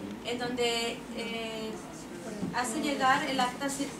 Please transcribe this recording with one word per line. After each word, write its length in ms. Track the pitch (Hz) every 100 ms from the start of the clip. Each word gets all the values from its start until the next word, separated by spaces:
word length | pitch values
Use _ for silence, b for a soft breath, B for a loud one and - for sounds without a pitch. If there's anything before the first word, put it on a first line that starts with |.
| 202 208 220
en 120 | 247
donde, 640 | 247 247 240 233 233 240 - 226
eh, 560 | 226 233 226 220 220 214 - - - - - 202 185 208
hace 260 | 247 302
llegar 420 | 285 269 262 277
el 160 | 294 269
acta, 280 | 247 - 277 277 277